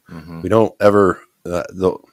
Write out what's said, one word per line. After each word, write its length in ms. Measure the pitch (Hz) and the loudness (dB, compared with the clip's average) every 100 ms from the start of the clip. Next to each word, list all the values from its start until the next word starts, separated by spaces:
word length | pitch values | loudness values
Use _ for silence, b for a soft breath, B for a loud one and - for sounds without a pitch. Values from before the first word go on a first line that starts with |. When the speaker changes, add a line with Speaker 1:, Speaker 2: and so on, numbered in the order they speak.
| - | -20
Speaker 1:
Mm-hmm. 320 | 82 80 82 | -20 -18 -10
Speaker 2:
we 80 | 87 | 0
don't 240 | 110 107 - | 2 0 2
ever, 420 | 104 101 98 85 - _ - | 2 4 4 0 -8 _ -8
uh, 180 | 87 - | -8 -8
the, 260 | 90 92 - _ | -4 -4 -4 _